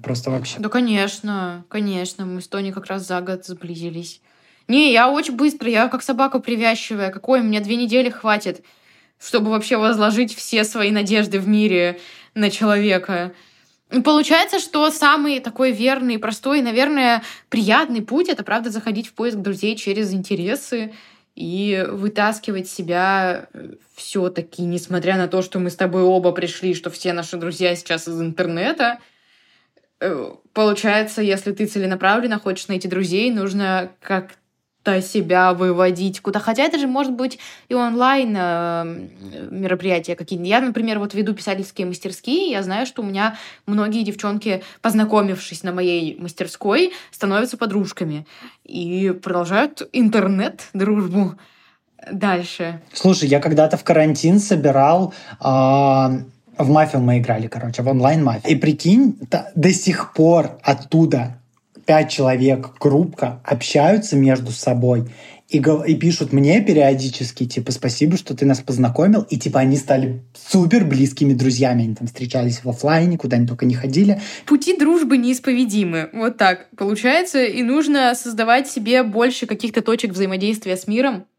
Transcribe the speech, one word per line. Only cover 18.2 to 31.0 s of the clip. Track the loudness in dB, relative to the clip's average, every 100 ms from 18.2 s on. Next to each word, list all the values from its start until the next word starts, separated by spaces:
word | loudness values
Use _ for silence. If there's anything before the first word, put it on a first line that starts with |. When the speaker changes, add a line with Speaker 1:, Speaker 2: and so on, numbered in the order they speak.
| 0
Speaker 2:
это, | -4
правда, | -2 -4 -4
заходить | -6 -4 -6 -6
в |
поиск | -6 -4 -4
друзей | -6 -4 -4 -4
через | -4 -4 -2
интересы | -4 -4 -4 -2 -6 -6 -8 -8 -14 -20 _ _ -12
и | -8 -4 -2 -2 -4
вытаскивать | -4 -4 0 -2 -2 -6 -8 -8
себя, | -10 -4 -2 0 0 -2 -4 -10
э, | -20 -20 -20 _ -20
все-таки, | -8 -4 -4 -4 -10 -8
несмотря | -6 -6 -4 -4 -2 -2
на | 0
то, | -2
что | -4 -4
мы | -4
с | -2
тобой | -2 2
оба | 4 4 2
пришли, | 0 -6 -4 -4
что | -4 -6
все | -8 -6
наши | -6 -8 -8
друзья | -8 -2 -2 -2
сейчас | -4 -6 -6
из | -6
интернета. | -6 -4 -4 -2 -4 0 -2 -2 _ _ _ _ _ _ _ _ _ _
Э, | -6 -4 -8 -16 _
получается, | 0 2 2 0 0